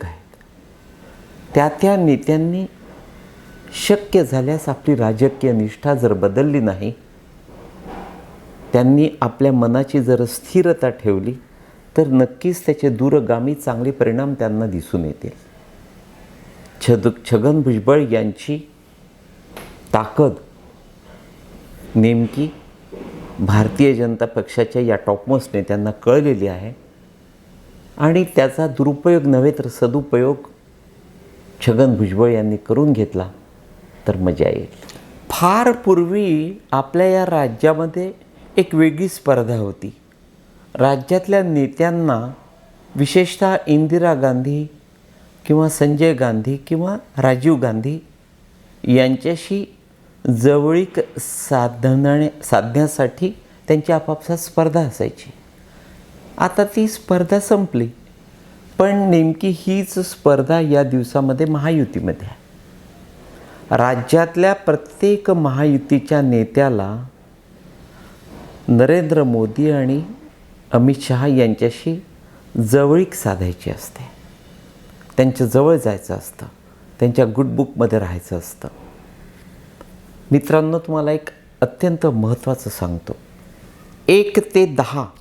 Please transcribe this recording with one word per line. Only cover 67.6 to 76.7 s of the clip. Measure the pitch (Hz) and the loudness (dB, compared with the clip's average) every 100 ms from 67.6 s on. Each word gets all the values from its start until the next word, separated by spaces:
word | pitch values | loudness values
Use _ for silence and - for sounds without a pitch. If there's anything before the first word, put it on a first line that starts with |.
| - - - - - - - - - - - | -20 -20 -20 -20 -20 -20 -20 -20 -20 -12 0
नरेंद्र | 120 131 175 156 143 | 4 4 4 2 0
मोदी | 131 113 110 113 151 | 2 0 -2 -2 0
आणि | 143 131 143 170 233 - - - - - | 0 0 -2 -6 -14 -20 -20 -20 -20 -2
अमित | 123 127 135 | 2 2 2
शहा | - 127 143 | -2 0 2
यांच्याशी | 131 117 110 120 - 165 165 - - - - - 127 | 2 2 2 -2 -2 -6 -8 -10 -20 -20 -20 -10 -4
जवळीक | 110 135 143 160 185 | 2 2 4 4 2
साधायची | - 110 95 90 87 - | -4 -4 -2 -4 -6 -8
असते, | - - - - - - - - - - - - - - - | -10 -12 -18 -20 -20 -20 -20 -20 -20 -20 -20 -20 -20 -6 0
त्यांच्या | 131 123 123 | 0 0 0
जवळ | 127 147 160 | 2 4 2
जायचं | 117 98 - | 0 -4 -6
असतं, | 95 - - - - _ | -10 -12 -18 -20 -20 _